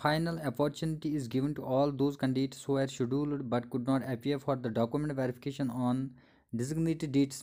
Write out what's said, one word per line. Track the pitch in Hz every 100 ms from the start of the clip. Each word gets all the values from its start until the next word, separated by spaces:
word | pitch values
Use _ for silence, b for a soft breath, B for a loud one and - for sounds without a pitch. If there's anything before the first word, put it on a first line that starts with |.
final | 151 156 165 165 147
opportunity | 113 147 147 160 156 156 151
is | 120
given | 123 139 147
to |
all | 131 131 143 139
those | 143 143
candidates | 135 131 135 -
who | - 139
are | 135
scheduled | - 120 135 147 143 127
but | 123 120
could | 131 123
not | 135 135
appear | 120 139 143
for | 139 131 123
the | 113
document | 117 143 151 135
verification | 127 127 143 135 135 120 123
on | 127 135 B B B B
designated | 113 127 156 165 160 160 135
dates | 139 -